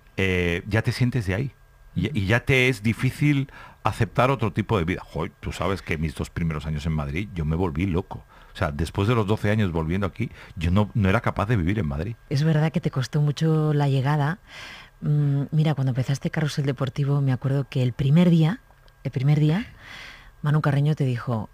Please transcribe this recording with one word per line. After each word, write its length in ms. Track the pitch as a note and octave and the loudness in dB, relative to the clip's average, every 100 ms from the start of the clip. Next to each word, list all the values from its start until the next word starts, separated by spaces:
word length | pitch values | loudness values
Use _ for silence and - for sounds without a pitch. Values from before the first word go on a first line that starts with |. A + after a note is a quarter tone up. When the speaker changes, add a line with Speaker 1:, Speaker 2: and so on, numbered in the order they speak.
| - - | -10 -2
Speaker 1:
eh, 460 | F#2+ F2+ F2 F2 A2 | 0 2 0 -2 -2
ya 140 | A2 | -2
te 100 | A#2+ | 0
sientes 340 | - B2 B2 F#2+ | 0 0 0 -2
de 80 | |
ahí. 180 | F#2 C3 - - - - | -2 -4 -10 -20 -20 -10
Y, 220 | - G#2 C3 | -4 -4 -2
y 80 | F#2+ | 0
ya 140 | A#2 | 2
te 240 | - C3 B2+ | 2 4 4
es 140 | B2+ | 2
difícil 680 | A2 - C3 - D3 C#3 C3+ - - - | -2 0 -2 0 2 2 -2 -10 -20 -6
aceptar 480 | - - A2 - B2 | -4 -2 0 2 2
otro 220 | C#3 G#2+ | 2 -2
tipo 260 | A2+ G#2 G#2+ | -2 0 0
de 60 | |
vida. 180 | E2 E2 - | 0 -4 -6
Joy, 200 | - E2 - | -8 -8 -8
tú 120 | - | -10
sabes 300 | - F2 F#2+ | -4 -4 -4
que 160 | - D#2 | -4 -4
mis 160 | D#2 | -4
dos 160 | - E2+ | -4 -8
primeros 360 | - E2 D2+ D#2 | -4 -4 -4 -6
años 200 | D2+ D#2+ | -4 -2
en 60 | |
Madrid, 360 | D#2 C#2 D#2 G#2+ | -2 -4 -6 -6
yo 100 | F2 | -4
me 120 | D2+ E2 | -2 0
volví 300 | F#2 D2 F#2+ | -2 -2 -2
loco. 380 | E2+ - - - - - | -2 -4 -10 -16 -20 -18
O 20 | - | -4
sea, 140 | D#2+ | -2
después 380 | D2 E2 - G2+ | -2 -4 0 2
de 60 | |
los 120 | A#2+ G2 | 2 2
doce 240 | G#2+ G#2 | 0 0
años 220 | A2 G2 | 0 0
volviendo 340 | D#2+ D#2+ F#2 G2 | 0 -2 -2 -4
aquí, 240 | - A#2 - - - | -6 -8 -10 -16 -6
yo 140 | D#2+ | 0
no, 200 | F#2+ G#2 | 2 2
no 140 | A#2 F#2+ | 2 2
era 140 | A2+ | 2
capaz 240 | A#2 - G2+ | 0 -2 0
de 100 | A2+ | 0
vivir 220 | E2 G#2+ | 0 0
en 80 | D#2 | -2
Madrid. 280 | C#2+ G2 A#2 - | -4 -6 -8 -4
Speaker 2:
Es 160 | C3+ | 0
verdad 260 | D#3+ D3+ D#3+ | 2 2 0
que 100 | F3 | -2
te 100 | D#3+ | -4
costó 300 | C3+ B2 D3+ | -4 -2 0
mucho 500 | D3 - D#3+ D#3 D3+ | 0 0 2 2 2
la 160 | D3 C#3+ | 2 2
llegada. 500 | C3+ C3 D3+ C#3+ F#3+ - - - - - - | 2 2 0 0 -4 -10 -18 -18 -18 -20 -6
Mm, 440 | D3+ D3 C#3+ C#3 C#3 | 0 2 2 0 0
mira, 240 | D3+ D#3 | 2 2
cuando 160 | C#3 C3 | 2 0
empezaste 400 | B2 B2 C3+ E3+ | 0 -2 -2 -4
Carrusel 360 | - D3+ - C#3 | -2 -2 -2 -2
Deportivo, 540 | B2+ B2+ - C#3 C#3+ | -2 -4 -2 0 2
me 100 | C3+ | 2
acuerdo 340 | B2+ C3 C#3 C3 | 0 0 -2 -2
que 140 | C3+ | 0
el 100 | B2+ | 0
primer 340 | - C3+ D#3+ F3+ | 0 4 6 6
día, 300 | E3 D#3 A#3 - - - - | 6 4 0 -8 -20 -20 -12
el 60 | C3 | -8
primer 300 | B2+ C#3 D3+ | -2 2 4
día, 260 | D3+ F3+ - - - - - - - - | 4 2 -2 -12 -20 -18 -18 -20 -20 -6
Manu 180 | D3 D3+ | 0 2
Carreño 340 | D3+ C#3 D3 | 2 2 2
te 100 | D3+ | 2
dijo, 440 | C3+ A#2+ - A2+ - | 0 -2 -2 -4 -6